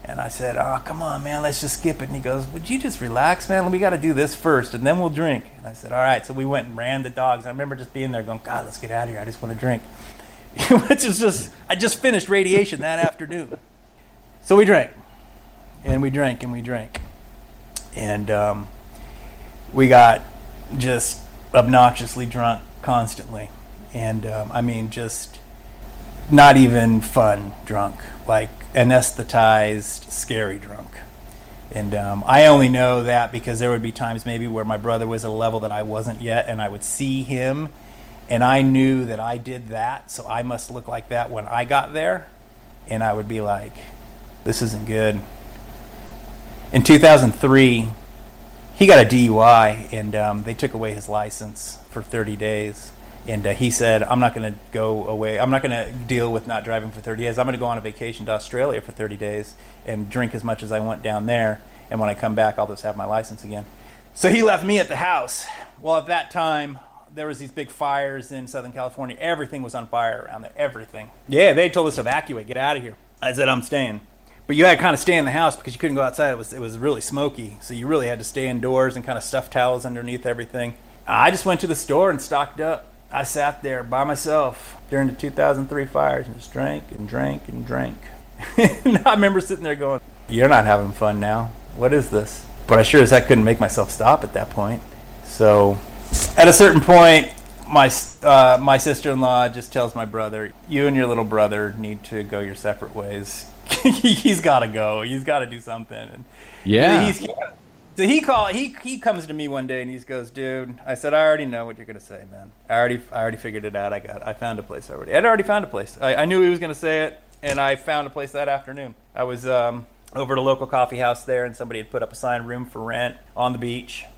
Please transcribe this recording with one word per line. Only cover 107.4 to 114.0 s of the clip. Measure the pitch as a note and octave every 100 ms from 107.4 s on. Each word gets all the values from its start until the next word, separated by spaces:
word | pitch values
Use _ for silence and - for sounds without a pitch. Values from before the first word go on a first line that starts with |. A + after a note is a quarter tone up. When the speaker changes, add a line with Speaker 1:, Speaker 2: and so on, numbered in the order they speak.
| - - _ _ _ -
Speaker 1:
so |
he | F#3+ D4+
call, | D4+ B3 G3+
he, | G3+ C#4 -
he | B3 C4
comes | A#3 F#3+ D#3
to |
me | D3+ D3
one | C#3 C3
day | B2+
and | B2+
he | B2+
goes, | A#2+ C3 A#2+
"Dude," | C3 C3 C3 B2 B2 -
I |
said, | B2 D3
"I | D3+
already | D#3 D#3 C#3
know | A#2 A#2
what | A2+
you're | A2+
gonna | A2
say, | _ G2 G2
man. | G2 G2 _ -
I |
already, | A2+ B2 B2 -
I | A#2
already | A2+ A2
figured | A#2 G#2+
it | G#2 G2+
out. | G2+
I | G2+